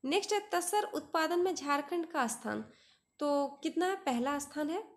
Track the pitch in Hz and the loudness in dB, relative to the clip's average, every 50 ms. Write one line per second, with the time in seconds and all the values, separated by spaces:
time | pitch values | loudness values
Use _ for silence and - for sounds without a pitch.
0 | - 269 302 403 392 - 427 415 415 - - 349 349 - - 415 415 - - - | -2 2 0 0 2 2 0 0 0 0 -2 -2 0 2 0 0 0 0 -4 -6
1 | - - - 330 320 311 349 349 359 381 349 - 277 285 285 285 285 - 349 349 | -6 -2 0 2 2 4 4 2 2 2 0 -2 0 0 0 0 0 0 -2 -2
2 | 330 330 - 302 254 226 220 - - 214 214 214 220 - - - - - - _ | -2 -2 0 0 0 0 0 -4 -4 -4 -4 -4 -6 -8 -14 -20 -20 -20 -20 _
3 | _ _ _ _ 294 294 285 285 285 269 277 - - 320 320 330 359 359 392 392 | _ _ _ _ 0 2 4 2 2 0 -4 -4 -6 -2 0 2 2 2 0 0
4 | 392 285 254 240 247 277 285 285 277 - - 294 302 294 320 392 440 - - | 0 0 0 2 2 0 0 -2 -4 -6 -4 -4 -2 -2 -2 -4 -4 -8 -16